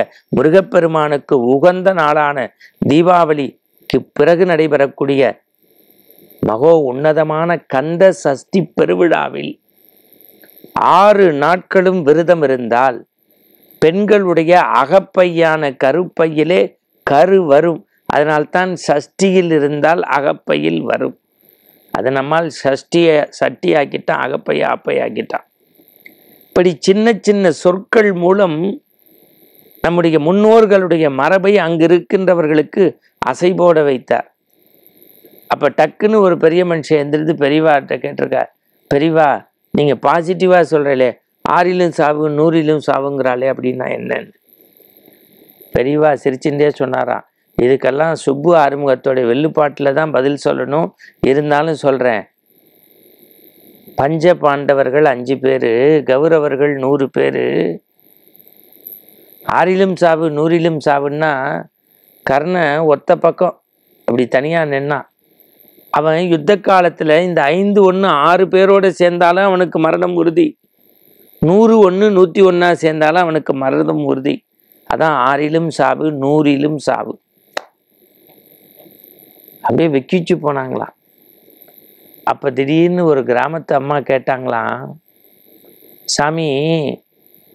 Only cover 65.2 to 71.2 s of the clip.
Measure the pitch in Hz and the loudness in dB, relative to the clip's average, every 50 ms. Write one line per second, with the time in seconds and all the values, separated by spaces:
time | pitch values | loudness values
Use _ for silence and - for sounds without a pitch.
65.2 | _ _ _ _ _ _ _ _ _ _ _ _ _ _ - 147 151 156 156 165 | _ _ _ _ _ _ _ _ _ _ _ _ _ _ -4 -2 0 0 0 0
66.2 | 180 180 170 160 143 143 208 196 208 - 196 185 180 170 - - 175 156 151 160 | 0 0 -2 -2 0 0 0 0 2 2 2 4 4 2 0 -2 0 2 2 2
67.2 | 180 185 175 160 147 139 156 185 196 202 202 208 196 185 180 185 196 190 160 143 | 2 0 0 0 0 0 0 0 0 2 2 4 4 4 4 2 0 0 2 2
68.2 | 143 160 175 185 190 170 151 185 190 190 196 196 190 190 165 - 180 175 175 175 | 2 4 4 4 2 2 2 2 4 4 4 4 2 2 0 2 0 0 2 2
69.2 | 180 170 175 185 196 202 190 180 185 160 - 180 160 160 165 175 180 180 180 170 | 2 2 4 2 2 2 2 0 0 -2 -2 0 0 0 0 0 -2 -2 0 0
70.2 | 165 170 165 165 165 151 - _ _ _ _ _ _ _ _ _ _ _ _ _ | 0 0 2 0 0 0 -2 _ _ _ _ _ _ _ _ _ _ _ _ _